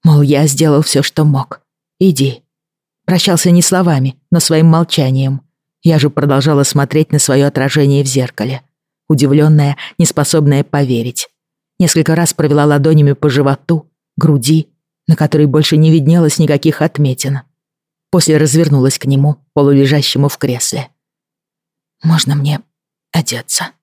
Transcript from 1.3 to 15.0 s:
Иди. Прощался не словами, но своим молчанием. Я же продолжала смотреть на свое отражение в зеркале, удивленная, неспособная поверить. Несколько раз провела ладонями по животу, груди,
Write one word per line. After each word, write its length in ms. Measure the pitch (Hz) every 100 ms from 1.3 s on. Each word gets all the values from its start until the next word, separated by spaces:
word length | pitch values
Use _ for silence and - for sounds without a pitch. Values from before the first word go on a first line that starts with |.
| 135 131 - _ _ _ _
Иди. 440 | 190 135 135 120 _ _ _ _ _ _ -
Прощался 420 | 180 - 170 185
не 140 | 175
словами, 520 | - 185 175 143 135 - _
но 100 | 170
своим 280 | - 160 165
молчанием. 760 | 160 170 - 131 131 135 135 _ _ _ _
Я 160 | 165 156
же 140 | 143
продолжала 500 | - 143 135 139 143
смотреть 500 | 139 143 139 151 156
на 60 | -
свое 300 | - 135 143
отражение 560 | 139 135 151 139 139
в 40 | 139
зеркале, 540 | 131 123 - 113 131 _ _ _ _ _
удивленная, 680 | 147 135 143 151 151 143 143 - -
неспособная 680 | 165 - 143 160 143 143
поверить. 640 | 139 143 135 120 117 - - _ _ _ _ _
Несколько 340 | 175 165 151
раз 220 | 170 170 -
провела 300 | 143 147 147
ладонями 480 | 143 147 151 143
по 180 | 139 147
животу, 600 | 131 139 139 - 165 - _ _ -
груди, 540 | 156 143 120 160 156 _ _ _